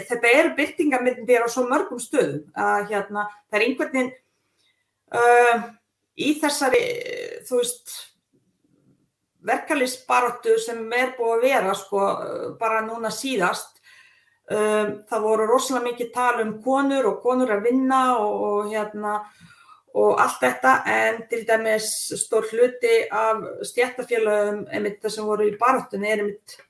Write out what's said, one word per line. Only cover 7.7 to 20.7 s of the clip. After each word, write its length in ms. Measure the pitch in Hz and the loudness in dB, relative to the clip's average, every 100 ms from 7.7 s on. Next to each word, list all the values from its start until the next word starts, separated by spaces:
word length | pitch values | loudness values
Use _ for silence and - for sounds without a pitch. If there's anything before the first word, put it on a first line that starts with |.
| - - - - _ _ _ _ _ _ _ _ _ _ _ _ _ 180 | -6 -10 -12 -14 _ _ _ _ _ _ _ _ _ _ _ _ _ -4
verkalýðsbaráttu 1120 | 269 - 302 254 - - 247 240 233 226 226 | -4 -2 -2 -2 -4 0 2 2 -2 0 0
sem 240 | 226 226 220 | 0 -8 -4
er 240 | 240 254 254 | 0 0 -2
búið 180 | 226 226 | 0 2
að 100 | 254 | 2
vera, 260 | 269 190 196 | 2 0 -2
sko, 260 | - 202 196 - - - - - | -2 -2 0 -2 -6 -8 -10 -6
bara 240 | 226 220 | -2 -2
núna 240 | 220 233 220 | -4 -6 -6
síðast, 640 | - 269 240 180 - - _ _ - - _ _ _ - | -6 -4 0 0 -2 -8 _ _ -20 -20 _ _ _ -6
um, 460 | 208 214 214 208 - - | -2 2 0 -2 -6 -6
það 160 | 226 214 | -4 0
voru 220 | 214 220 | 0 2
rosalega 400 | 254 254 254 240 | 2 2 -2 -4
mikið 240 | 240 233 | -6 -6
tal 260 | 247 247 220 | -2 0 0
um 120 | 214 214 | -2 -4
konur 460 | 254 269 277 269 220 | 0 2 2 2 0
og 80 | 190 | 0
konur 280 | 247 254 247 | 0 0 2
að 140 | 202 226 | 0 2
vinna 320 | 262 262 262 254 240 | 2 2 2 2 2
og, 240 | 208 202 208 | 0 -2 -2
og, 240 | 208 208 | -2 -2
hérna, 460 | 214 208 208 208 208 214 _ - - _ - _ - | -4 -6 -6 -4 -4 -6 _ -20 -20 _ -20 _ 2
og 240 | 208 - | 4 4
allt 180 | - - | 2 2
þetta, 320 | 254 - 262 | -2 2 4